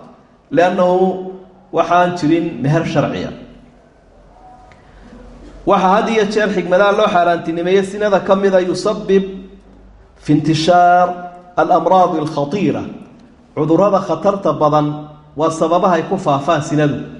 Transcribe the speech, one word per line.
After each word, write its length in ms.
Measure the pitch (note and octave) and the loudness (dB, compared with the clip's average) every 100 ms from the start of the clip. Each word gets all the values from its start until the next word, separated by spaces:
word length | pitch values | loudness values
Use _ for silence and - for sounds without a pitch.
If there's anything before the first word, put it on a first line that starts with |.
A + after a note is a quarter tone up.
| - - _ _ - | -20 -20 _ _ -4
لأنه 400 | C#3+ F3+ F#3+ F3+ F3+ F#3 - - - - - - | 0 0 2 0 2 0 -2 -10 -14 -20 -20 -8
waxaan 360 | D#3+ - F3 F3 - | -4 0 2 2 0
jirin 280 | D3+ E3 E3 A#2+ | 0 0 0 -4
meher 220 | C3 E3 D#3+ | -2 0 0
sharciya. 460 | D3+ B2 F#2 E2 - - - - _ _ _ _ _ - - - - - - - - - - - - - - - | -2 -2 -4 -8 -12 -18 -20 -20 _ _ _ _ _ -20 -20 -20 -20 -20 -20 -20 -20 -20 -20 -20 -20 -20 -8 0
Waxa 220 | F#3+ F#3 | 2 4
had 180 | G#3 A#3 | 2 2
iyo 160 | A3 G3 | 0 0
jeer 240 | G#3+ G#3 | 0 0
xikmadaha 420 | F#3 F3 F3+ G3+ | -2 2 4 4
loo 160 | G#3 G#3 | 4 2
xaaraantinimeeyey 760 | F3 F3 E3 - E3 F3 G3 F#3+ | 2 2 0 -2 -4 0 0 0
sinada 340 | G#3 G#3 F#3+ | -2 0 0
ka 160 | F#3 G3 | 2 2
mid 180 | G3 F#3+ | 4 2
ah, 60 | |
"يسبب 600 | F3 - G#3 G#3 - G3 F#3+ - - - - - - - - _ | 0 -2 -2 -4 0 0 0 -10 -16 -20 -20 -20 -20 -20 -20 _
في 100 | - | 0
انتشار 720 | D3 D3+ D3+ D#3+ F3 F3 F3+ F3+ - - - - - | 0 2 -2 2 4 4 4 2 -2 -12 -18 -12 -4
الأمراض 560 | E3+ F3 E3+ F#3 F3+ D#3+ | 0 2 2 2 2 0
الخطيرة." 680 | D3+ C#3+ C#3+ G3+ D#3 A2+ G2+ - - - - _ _ - | -4 -4 -4 -2 -2 -4 -8 -14 -20 -20 -20 _ _ -6
Cudurrada 440 | D#3 D#3+ G3+ G3 | 0 2 2 2
khatarta 520 | - D#3+ G3 G3+ F3+ | -2 -2 -2 -2 -2
badan 340 | C#3+ D3+ D3+ D3 D3 - - - C3+ | 0 0 2 -2 -4 -12 -20 -18 -4
waa 160 | E3 | -4
sababaha 440 | - D#3+ F3 F#3+ E3 | 0 0 2 2 0
ay 80 | D#3 | -2
ku 80 | F#3+ | -4
faafaan 440 | D#3 C#3 F3 D#3+ | -2 -2 0 -2
sinadu. 340 | - D3+ D3 A#2+ - - | 0 0 0 -2 -10 -16